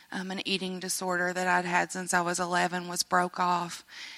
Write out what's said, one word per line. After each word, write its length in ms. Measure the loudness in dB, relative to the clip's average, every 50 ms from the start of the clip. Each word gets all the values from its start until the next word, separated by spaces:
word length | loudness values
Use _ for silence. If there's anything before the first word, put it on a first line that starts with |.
| -14 -10
Um, 200 | -8 -6 -4 -4
an 140 | -6 -4 -2
eating 360 | -2 -2 -2 -2 -4 -6 -4
disorder 500 | -4 -4 -4 -2 0 0 0 2 2 0
that 160 | 0 0 2
I'd 160 | 4 4 4 4
had 300 | 4 2 2 2 0 -2
since 200 | -6 -2 0 2
I 60 | 2
was 220 | 2 2 0 -2
eleven 480 | 0 0 2 2 2 2 0 -2 -6 -4
was 140 | -4 -4 -2
broke 360 | 2 2 2 2 2 0 0
off. 460 | 2 2 2 2 0 -4 -8 -12 -14 -16 -16 -16 -14 -14 -16